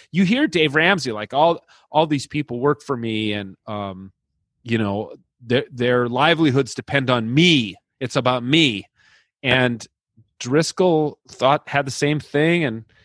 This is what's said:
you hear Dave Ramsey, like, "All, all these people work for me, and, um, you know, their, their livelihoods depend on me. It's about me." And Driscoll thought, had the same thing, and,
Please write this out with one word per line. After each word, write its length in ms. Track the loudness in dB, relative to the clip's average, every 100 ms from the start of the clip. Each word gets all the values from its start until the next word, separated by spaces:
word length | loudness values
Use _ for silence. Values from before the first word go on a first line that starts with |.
| _
you 120 | 0
hear 220 | 2 2 2
Dave 300 | 2 2 2
Ramsey, 360 | 2 2 -2
like, 220 | -6 -4
"All, 320 | 2 2 2 -6 _ _
all 140 | -2 0
these 220 | -2 -4
people 320 | -6 -6 -2
work 240 | -2 -2
for 120 | -4 -6
me, 380 | -4 -2 -2
and, 220 | -4 -8 -14 -12
um, 460 | -10 -10 -12 -18 _ _ _ _ _
you 160 | -4 -2
know, 380 | -2 -2 -6 -14 _ _
their, 240 | -2 -2 -2
their 360 | -4 0 0 0
livelihoods 680 | 0 2 4 2 2 -2 -6
depend 340 | -6 -4 0
on 240 | 0 0
me. 440 | 4 4 4 0 -8 _ _
It's 160 | -4 -2
about 280 | 0 -2
me." 440 | 0 2 2 0 -8 _ _ _ _ _
And 420 | 0 2 2 -2 -10 _ _ _ _ _
Driscoll 800 | -2 0 0 0 2 2 0 -6 _
thought, 400 | -2 0 0 0
had 180 | -4 -4
the 40 |
same 280 | -2 -2 -2
thing, 460 | -4 0 2 2 0
and, 180 | -4 -12 _